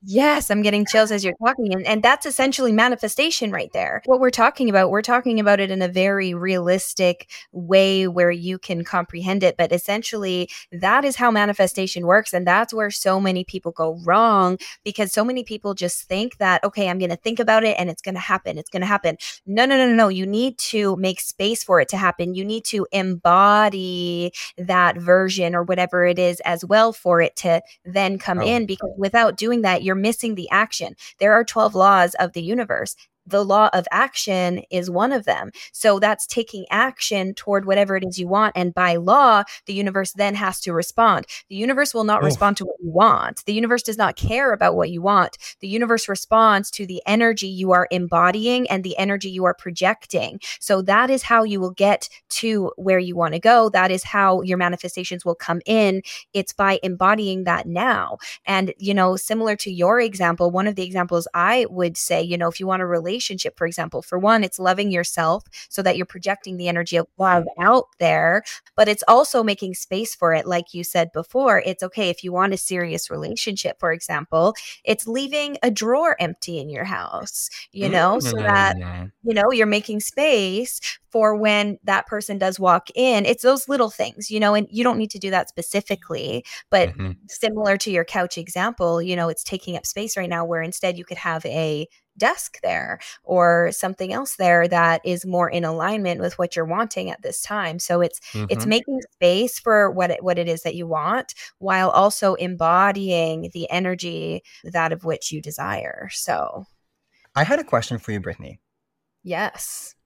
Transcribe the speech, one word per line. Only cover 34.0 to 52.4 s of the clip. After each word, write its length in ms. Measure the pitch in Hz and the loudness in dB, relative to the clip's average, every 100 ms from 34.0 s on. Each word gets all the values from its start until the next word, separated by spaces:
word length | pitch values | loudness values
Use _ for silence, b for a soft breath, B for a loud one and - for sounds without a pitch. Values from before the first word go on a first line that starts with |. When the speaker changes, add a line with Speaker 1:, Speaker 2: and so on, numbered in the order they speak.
| 269 - - 185 180 180 - | 0 -2 -2 0 0 -2 -4
Speaker 1:
is 200 | 180 180 | -6 -4
one 240 | 175 226 | -2 0
of 100 | 269 | 0
them. 280 | 208 87 - B B | -2 -2 -4 B B
So 260 | - 220 202 | 0 2 4
that's 300 | 208 208 - | 2 0 -4
taking 380 | - 226 208 185 | -4 -4 -8 -4
action 640 | 202 262 254 - 208 190 | 0 0 0 -4 -2 -4
toward 300 | 196 - 202 | -6 -2 -2
whatever 320 | 196 196 196 190 | 2 2 2 0
it 80 | |
is 160 | 185 180 | -4 -6
you 80 | 175 | -2
want. 240 | 196 214 - | 2 2 0
And 160 | 180 | -2
by 240 | 170 180 170 | 0 0 2
law, 460 | 175 247 269 214 208 B - | 4 6 8 6 2 B -10
the 60 | |
universe 400 | 196 202 196 190 | -4 -2 -2 -4
then 240 | 190 202 202 | -2 -2 0
has 240 | 202 185 | -4 -4
to 120 | - | -4
respond. 520 | 170 175 - 226 190 - B B | -4 -4 2 4 4 -2 B B
The 80 | 196 | -6
universe 380 | 226 269 285 | -2 0 0
will 100 | 233 | 0
not 160 | 214 214 | 0 2
Speaker 2:
Oof. 60 | 151 | 2
Speaker 1:
respond 320 | 139 202 202 | 2 0 0
to 80 | 185 | -6
what 100 | - | -8
you 80 | 175 | -2
want. 540 | 160 214 - 60 - - | 4 4 4 0 -8 -4
The 80 | |
universe 280 | 214 226 240 | -2 0 0
does 160 | - 220 | -2 0
not 200 | 202 - | 0 0
care 340 | - 226 269 | -2 0 0
about 240 | 208 180 175 | 2 2 2
what 140 | 165 | -2
you 120 | 170 | -2
want. 360 | 180 202 175 - B B | 2 2 2 -2 B B
The 80 | 196 | -6
universe 400 | 214 233 226 - | -2 0 0 -2
responds 600 | 196 - 220 226 202 202 | -8 2 4 6 4 0
to 140 | - 196 | -8 -10
the 160 | 180 - | -8 0
energy 420 | 214 233 214 196 | 4 4 2 -4
you 240 | 185 185 | -4 4
are 160 | 180 180 | 4 4
embodying 800 | 180 175 170 175 202 226 247 247 | -2 0 2 4 2 0 0 0
and 140 | 190 | -2
the 140 | 185 - | -2 -2
energy 320 | 190 202 196 | -2 -2 -4
you 160 | 185 180 | 0 0
are 80 | |
projecting. 880 | 180 - 170 180 220 - 180 120 - B B | 0 -8 -2 0 0 -4 -4 -4 -8 B B
So 220 | - 196 | -2 0
that 280 | 185 202 254 | 4 2 4
is 140 | 269 | 0
how 200 | - 233 220 | 4 2 4
you 160 | 202 | 0
will 100 | 180 | -4
get 380 | 185 196 208 - B _ - | 0 2 2 -2 B _ -6